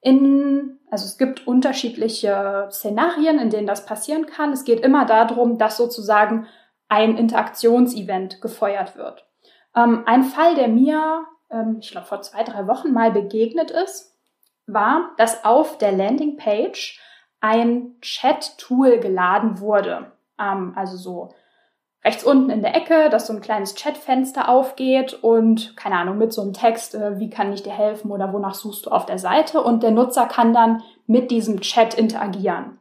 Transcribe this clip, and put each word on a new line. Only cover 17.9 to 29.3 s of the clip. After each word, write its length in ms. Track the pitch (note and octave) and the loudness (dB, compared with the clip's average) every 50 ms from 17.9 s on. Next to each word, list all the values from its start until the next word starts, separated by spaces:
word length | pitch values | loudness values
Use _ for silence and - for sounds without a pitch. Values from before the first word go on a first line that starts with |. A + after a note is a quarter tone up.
| - _ | -16 _
Chat-Tool 960 | - - - - - C4 - - - - - _ - - B3+ B3 C4+ C4 A#3+ A3 | -14 -12 -12 -2 0 0 0 0 -4 -12 -14 _ -8 -2 2 4 6 6 6 4
geladen 640 | F#3+ G3+ F#3+ F#3 F3+ F3+ F#3+ G#3 G#3+ A3 F#3+ F3+ | 4 -2 0 0 2 2 2 2 0 0 -4 -4
wurde. 520 | G3 G#3+ G#3+ G3+ - - - - - - _ _ _ _ _ _ | -4 0 0 0 0 0 -6 -8 -10 -14 _ _ _ _ _ _
Ähm, 340 | G#3+ G3+ G3 G3 F#3 F3+ F3+ | -6 -4 -4 -4 -6 -8 -8
also 200 | - G3 F#3 F#3 | -8 -8 -8 -10
so 380 | F#3 F#3 F#3 F3+ F3 - - - _ _ _ _ _ _ _ _ _ _ _ _ _ _ | -12 -14 -12 -12 -12 -14 -16 -18 _ _ _ _ _ _ _ _ _ _ _ _ _ _
rechts 180 | - A3+ - - | -4 -4 0 0
unten 280 | - C#4+ C4+ C4 C4 | 4 4 4 4 4
in 120 | G#3+ G#3+ G3+ | 0 -2 -2
der 140 | - - | 0 0
Ecke, 320 | E4 E4 - E4 D#4+ D#4 D4+ | -2 0 2 4 4 4 4
dass 160 | - A3 A3 | 2 0 -2
so 60 | - A3 | -2 -8
ein 80 | G#3 | -10
kleines 340 | F#3+ - A3 G#3+ G3 F#3+ - | -6 -4 -4 -4 -4 -6 -10
Chatfenster 720 | - - D4 D4+ - - - C4 C4 C4 C4 - C#4 B3 - | -8 -8 -8 -8 -8 -4 -2 0 0 0 -2 -4 -4 0 4
aufgeht 680 | B3 C4 C4 C4 - - C4 C4 C4 C4 C4 C4 - - - | 4 4 4 2 -4 -4 0 2 2 2 2 0 -6 -2 2
und, 540 | A3+ A3+ A3+ A3+ A3+ A3 A3 - - - | 4 4 6 6 4 4 2 0 -8 -14
keine 200 | - - G#3 G3 | -10 -6 -4 -2
Ahnung, 220 | F3 F3 F#3 F#3+ G#3 | -2 -2 -2 -2 0
mit 140 | A3+ A3+ A3 | 0 0 0
so 100 | - G3+ | -4 -6
einem 100 | G3 G3 | -6 -8
Text, 420 | - - A#3 A3+ A3+ - - - | 0 0 0 0 0 -8 -10 -8
äh, 240 | G#3+ G#3+ G#3 G3+ F#3+ | -6 -6 -4 -4 -6
"Wie 120 | A3 - | -8 -8
kann 220 | - - G3+ G3+ G3+ | -6 -6 -6 -6 -6
ich 100 | G3 - | -8 -10
dir 100 | G3+ G3+ | -12 -4
helfen?" 380 | - G#3 G#3+ G#3+ - - G#3 | -2 -2 -2 -2 -4 -8 -8
oder 220 | G3+ G3 F#3+ F#3+ F#3 | -6 -6 -6 -4 -4
"Wonach 220 | G#3 G3+ F#3+ F#3+ | -4 -6 -6 -8
suchst 320 | - - G#3+ G3+ - - | -10 -12 -12 -14 -12 -8
du 40 | - | -2
auf 160 | - - - | -2 -2 -2
der 120 | - - F#3 | -2 -8 -6
Seite?" 440 | F#3 F3+ | -2 0